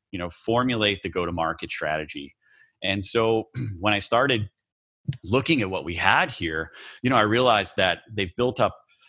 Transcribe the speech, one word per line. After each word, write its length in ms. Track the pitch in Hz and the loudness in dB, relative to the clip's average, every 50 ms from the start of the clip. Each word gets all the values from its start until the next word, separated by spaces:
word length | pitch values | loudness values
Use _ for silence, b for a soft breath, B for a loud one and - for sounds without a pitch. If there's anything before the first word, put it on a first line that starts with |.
| _ _ - | _ _ -8
you 80 | 87 | -8
know, 100 | 87 87 | -8 -8
formulate 720 | - - - - 113 120 123 127 120 113 107 104 101 95 - | -8 -8 -4 0 0 2 2 0 0 2 2 2 0 0 -4
the 60 | 92 | -6
go-to-market 600 | 82 92 87 85 87 85 80 80 80 - - 76 | -4 -4 -2 -2 -2 -2 -2 -2 -4 -6 -8 -10
strategy. 680 | - - 80 76 78 78 78 73 - 73 71 69 - b b b b b b b b _ | -8 -6 -4 -4 -2 -4 -4 -8 -10 -12 -14 -14 -16 b b b b b b b b _
And 240 | - 98 98 101 95 | -4 -2 -2 -2 -2
so 440 | - - 117 113 113 113 113 107 - - 127 120 | -2 0 2 2 2 2 0 -2 -4 -8 -8 -8
<clears throat> 180 | 110 95 82 | -8 -6 -4
when 120 | 95 107 104 | 0 0 0
I 60 | 101 | 0
started 500 | - - 117 117 135 139 127 110 104 - - _ _ _ _ _ _ _ _ _ _ - - - - | 0 0 2 2 2 2 0 0 -2 -6 -10 _ _ _ _ _ _ _ _ _ _ -6 -6 -6 -2
looking 380 | 87 110 131 - - 165 131 104 | 0 0 2 2 2 2 2 0
at 80 | 95 | -2
what 140 | 92 87 71 | -4 -4 -6
we 100 | 82 85 | -6 -6
had 360 | 85 90 95 117 147 180 151 | 0 2 4 4 4 2 0
here, 400 | 117 - 87 80 78 80 82 B B B B B B B - | -4 -4 -4 -4 -4 -4 -6 B B B B B B B 0
you 80 | 127 | 2
know, 60 | 131 | 4
I 60 | 117 104 | 4 4
realized 520 | 104 110 123 127 123 113 101 98 - - | 4 4 4 6 6 4 4 2 0 0
that 260 | - 95 92 85 - - - 110 | 2 2 2 2 0 -6 -8 -6
they've 220 | 104 98 87 - | -4 -4 -4 -2
built 240 | - 123 127 127 - | 0 0 0 2 2
up 160 | 110 95 - - _ b b b b | 0 0 0 -4 _ b b b b